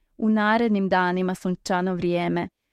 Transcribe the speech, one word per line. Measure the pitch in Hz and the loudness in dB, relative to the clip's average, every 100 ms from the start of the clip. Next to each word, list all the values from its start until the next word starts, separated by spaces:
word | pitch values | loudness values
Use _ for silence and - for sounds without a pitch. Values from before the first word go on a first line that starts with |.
| _ - | _ -4
U | 214 | 0
narednim | 214 208 226 233 202 190 | 2 2 2 2 0 2
danima | 185 180 180 185 | 2 2 0 -2
sunčano | 185 185 180 - 185 185 | -4 -4 -4 -2 -2 -2
vrijeme. | 175 175 175 175 175 180 - _ | -2 -2 0 -2 -2 -4 -10 _